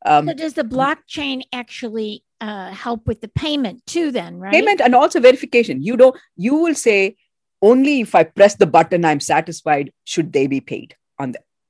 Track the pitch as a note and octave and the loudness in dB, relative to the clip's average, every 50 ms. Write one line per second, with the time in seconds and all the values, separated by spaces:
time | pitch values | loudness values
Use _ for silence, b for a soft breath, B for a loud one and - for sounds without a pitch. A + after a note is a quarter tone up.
0 | - - D3+ D3 D3+ - D#4+ C4+ D#4+ D#4+ C4+ - C#4 A3 B3 B3+ C4 C#4 D#4 - | -2 0 2 2 2 0 -4 -8 -8 -8 -6 -8 -8 -6 -4 -4 -4 -4 -4 -6
1 | _ - - - D4 C#4 C4+ C4 C4 - - B3 A#3+ - - - - G#3+ G#3 A3+ | _ -14 -12 -10 -8 -8 -8 -10 -12 -12 -14 -14 -14 -14 -14 -14 -12 -10 -8 -8
2 | A3 G#3+ G#3 - _ _ _ _ A3+ G#3+ G#3+ G3+ F#3 F3+ G#3 G3+ - B3 A#3 A3+ | -8 -8 -10 -12 _ _ _ _ -12 -12 -10 -12 -12 -14 -14 -12 -10 -8 -8 -6
3 | - - A3+ - - A3+ - - - D#4 D4 D4 C4 G3+ F3 - _ - - E4+ | -6 -8 -8 -8 -10 -10 -8 -6 -4 -4 -4 -4 -4 -6 -8 -10 _ -8 -6 -4
4 | E4+ D4+ B3 A#3 E3+ E3+ F3 F3 F#3 F#3+ A#3+ E4 G#4+ A4 G4+ E4+ C4+ B3 B3 B3 | -4 -4 -4 -6 -8 -10 -12 -14 -4 0 2 2 2 2 2 2 2 4 4 4
5 | C#4+ D4+ - E4 A#3+ B3+ B3+ C4+ - B3+ - A#3+ A3+ - C3 C3 C#3 G3 B3 A3+ | 4 2 2 4 6 6 6 4 2 -2 0 0 0 0 -4 -6 -6 -4 2 4
6 | B3 C4 B3+ B B B _ - F3 A#3 C#4 D#4 E4 E4+ D4+ - - A#3+ G#3+ G3 | 4 4 4 B B B _ -8 -4 -2 0 0 0 -2 -2 -2 0 0 2 2
7 | F#3+ F#3+ A3 _ _ _ _ _ _ _ _ _ - G#3 B3 C4 C4+ C#4+ D4 C4+ | 0 -2 -4 _ _ _ _ _ _ _ _ _ 4 4 4 4 4 2 0 0
8 | A3+ F#3 - F#3 E3 D#3+ - - G3+ G#3 G#3 - G3+ E3 C#3 E3+ D#3+ - - E3+ | -2 0 2 2 2 2 2 4 4 4 4 4 2 4 4 4 2 2 0 0
9 | E3+ D#3+ D3+ C#3+ - - D#3+ D3+ D#3+ F3 E3 - - D#3+ D3+ C#3+ C#3+ C3+ - _ | 0 0 0 -2 -2 -2 -2 -2 -2 -4 -8 -10 -4 -2 -2 -2 -2 -6 -12 _
10 | _ - - - D#3+ C#3+ C3+ C#3+ C3+ C#3 C#3 C3+ - - - - - - _ _ | _ -8 -6 -6 -4 -2 -2 -2 0 0 -2 -4 -6 -8 -12 -12 -12 -16 _ _
11 | _ _ _ - C#3 B2+ A#2+ - - _ _ _ _ _ | _ _ _ -12 -10 -10 -10 -12 -16 _ _ _ _ _